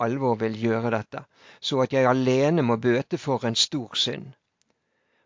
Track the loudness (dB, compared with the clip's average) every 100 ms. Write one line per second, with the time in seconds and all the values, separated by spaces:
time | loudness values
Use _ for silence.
0 | -4 0 0 0 -2 -2 0 0 0 -2
1 | -4 -14 -16 _ -20 -12 -4 0 0 2
2 | 4 4 2 4 4 4 2 2 2 0
3 | 0 -6 -4 -2 -2 -2 -2 -4 -6 -4
4 | -4 -6 -12 -20 _ _ _ _ _ _
5 | _ _